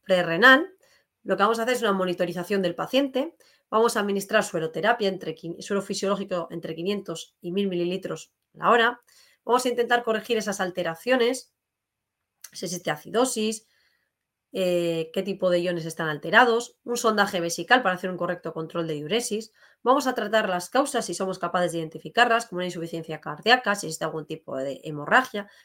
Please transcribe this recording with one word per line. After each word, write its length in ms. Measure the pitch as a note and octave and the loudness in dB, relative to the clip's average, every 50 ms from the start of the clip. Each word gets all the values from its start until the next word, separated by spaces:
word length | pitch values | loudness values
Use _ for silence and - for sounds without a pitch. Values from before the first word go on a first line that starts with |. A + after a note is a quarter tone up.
prerrenal, 720 | _ - F#3 F3+ E3+ E3 E3 - B3 C4 C4 C#4 F4+ F#4+ - _ _ _ _ _ _ _ _ _ _ | _ 2 2 2 2 2 2 6 8 10 10 8 6 0 -8 _ _ _ _ _ _ _ _ _ _
lo 120 | G#3 F#3+ | -2 0
que 80 | F3+ G3 | 2 2
vamos 160 | A3 A3+ A3+ | 2 2 0
a 40 | A3+ | 0
hacer 120 | B3 B3 | -2 0
es 60 | G3+ | 0
una 100 | A3+ G#3 | 2 2
monitorización 720 | G3 F#3+ F#3 F3+ F3 F3+ F3+ F3 E3+ F3+ F3 - G#3 G3 | 2 2 0 -2 0 -2 -2 -4 -2 -6 -4 -2 -2 0
del 140 | F#3 E3+ E3+ | 0 -2 -2
paciente, 600 | - D#3+ - - C4 C#4+ C4+ C4 B3+ D4 E4+ - _ _ _ _ _ _ _ | -4 -6 0 2 2 2 2 0 -2 -4 -4 -8 _ _ _ _ _ _ _
vamos 280 | - A3 A#3 A#3 - A3 | 0 2 2 2 2 0
a 40 | |
administrar 420 | G3+ G3+ G3 G3 G3 - - G#3+ - | -2 0 -2 -2 -2 0 2 2 2
sueroterapia, 640 | - - E3+ D#3+ D#3+ - D#3+ F3 A3 A#3+ - G#3 F#3+ | 2 -2 -4 -4 -4 -4 -2 0 0 2 2 0 -2
entre 260 | F#3 F3 - E3 D#3+ | -2 -2 -6 -10 -10
quin-, 260 | - - E3 E3+ - | -10 -10 -12 -12 -12
suero 220 | F#3+ - G3+ G3+ | -8 -4 -4 -4
fisiológico 680 | G3 - G3 G3 - G3 G3+ F3+ F#3+ G3 F3+ F3 E3 - | -4 -4 -6 -4 -2 -2 -2 -2 -2 -4 -4 -6 -6 -6
entre 240 | - E3+ - D#3+ D#3+ | -10 -10 -10 -10 -10
quinientos 600 | E3 E3+ G3 G#3 G3+ G3 - E3 D#3+ - - _ _ | -6 -4 -4 -4 -4 -6 -8 -10 -10 -12 -16 _ _
y 100 | - F3 | -10 -6
mil 160 | F3 G3+ G3+ G3 | -2 -2 -2 0
mililitros 640 | F3+ F3 F3 F3 F3+ F#3+ - E3 D#3+ D#3 - - _ _ _ _ _ | -2 -2 -2 -2 -4 -4 -6 -8 -8 -10 -10 -16 _ _ _ _ _
la 160 | D3+ - F#3 | -2 2 4
hora, 320 | A3+ A#3 A3+ A#3+ B3+ - _ _ _ _ _ _ _ _ _ | 4 6 4 2 0 -2 _ _ _ _ _ _ _ _ _
vamos 220 | A3+ A#3 B3+ B3+ | 0 2 2 2
a 40 | B3+ | 0
intentar 340 | A#3 A#3+ A#3 A3+ A#3+ A#3+ A#3+ | 0 0 2 2 2 2 2
corregir 340 | A3+ G#3+ G#3+ G#3+ - A#3 A3 | 0 -2 -2 -2 -2 -2 -2
esas 220 | G3+ G#3 G3 - | 0 -2 -2 -2
alteraciones, 960 | F#3+ F3+ F3+ F#3 E3+ E3 E3 - - B3 C4 B3 A3+ A#3+ C4+ C4 - _ _ _ _ _ _ _ _ _ _ _ _ _ _ _ _ _ _ _ - - | -4 -4 -4 -4 -6 -6 -6 -6 0 2 2 4 4 2 2 -2 -6 _ _ _ _ _ _ _ _ _ _ _ _ _ _ _ _ _ _ _ -20 -20
si 140 | - - G#3 | -14 -10 -8
existe 260 | F3 F3+ F3 - D#3+ | -8 -8 -6 -4 -6
acidosis, 720 | D3+ D3+ - - - A3 C4 B3+ - A3+ G#3+ A3 A3 A3 - _ _ _ _ _ _ _ _ _ _ _ _ _ _ _ _ _ | -6 -6 -8 -4 0 2 2 2 0 -2 -2 -2 -2 -6 -10 _ _ _ _ _ _ _ _ _ _ _ _ _ _ _ _ _
eh, 580 | - G3 F#3 F3+ F3 F3 E3+ E3+ E3 E3 D#3+ - | -4 -2 0 2 2 2 2 2 0 -2 -4 -2
qué 120 | - G3 F#3+ | -4 -4 -4
tipo 260 | G3 F#3 F#3+ F#3 F3+ | -2 -4 0 2 2
de 100 | F3 F3 | 2 2
iones 260 | F3 F3+ F3 E3+ D#3+ | 2 0 -2 -2 -4
están 220 | E3 E3 - E3 D#3 | -6 -6 -4 -4 -4
alterados, 680 | D3+ D3 - E3 F3 A3+ B3+ A#3+ A3+ A#3 A#3+ - - _ _ | -4 -4 -4 4 6 6 6 6 4 0 -2 -4 -12 _ _
un 140 | A#3 A#3+ A#3+ | -6 -6 0
sondaje 420 | - A3 G#3+ G3+ G3+ G3 G3+ F3+ | 2 2 4 4 2 2 0 -2
vesical 420 | E3+ E3+ - - E3+ - G3 - | -2 -2 -4 -6 2 4 4 4
para 140 | - F#3+ F#3 | 4 2 -2
hacer 160 | F3+ - F#3 | -2 -4 -6
un 60 | F3+ F3 | -4 -4
correcto 360 | F3 F3 F3 E3+ - E3 - | -4 -4 -4 -6 -8 -8 -8
control 320 | E3 D#3+ D#3+ - E3+ E3 | -8 -8 -6 -4 -4 -4
de 80 | D#3+ D#3 | -4 -4
diuresis, 600 | D3 D3 D3+ G3+ A#3+ A#3+ - G3+ G#3+ G#3+ - _ _ _ _ _ _ | -6 -4 -4 -2 -2 -2 -2 -4 -6 -6 -10 _ _ _ _ _ _
vamos 240 | _ A#3 C4 C#4+ B3+ | _ 2 2 4 2
a 80 | C4 B3+ | 0 -2
tratar 360 | A#3 A3 G3+ G#3+ A3 G#3 G3 | -2 -4 0 0 0 0 0
las 200 | F3+ F3+ - - | -2 -4 -4 -2
causas 360 | - B3+ D4 C#4 - A#3 G#3 | 0 0 0 0 -2 -4 -4
si 100 | - F3 | -4 -4
somos 240 | - G3 F#3 F3+ - | -4 -4 -4 -4 -4
capaces 320 | - E3+ - F3+ F3+ E3+ | -4 -2 0 0 0 0
de 80 | D#3+ E3 | 0 -2
identificarlas, 680 | D#3+ D#3 - D#3 - D#3 - A3+ A#3+ A#3+ A3+ A#3 A#3 | -6 -6 -10 -12 -16 -4 2 4 4 4 4 0 0
como 120 | - F#3 F3 | -4 -6 -6
una 80 | F3+ | -4
insuficiencia 560 | F3+ E3 E3+ E3 E3 - E3 D#3+ - D#3 D3+ | -4 -6 -6 -8 -8 -8 -10 -8 -8 -10 -10
cardíaca, 520 | - D3 - D3 - A3 B3 B3+ - G3+ G3+ | -8 -10 -10 -4 4 4 4 4 4 0 -2
si 140 | G3+ - D#3+ | -2 -4 -8
existe 180 | D#3+ - D#3+ | -8 -6 -6
algún 220 | D#3 D#3 D#3 D3+ - | -6 -6 -8 -8 -10
tipo 280 | D#3+ D#3 - - C3 C3 | -12 -12 -10 -8 -6 -6
de 240 | C3+ C#3 C3 - - | -6 -6 -8 -8 -10
hemorragia, 640 | D#3 D3+ D3 C#3+ D#3+ G3+ B3+ B3+ - - G3+ G3+ - - _ _ | -10 -10 -8 -2 2 2 2 2 2 -4 -8 -10 -10 -16 _ _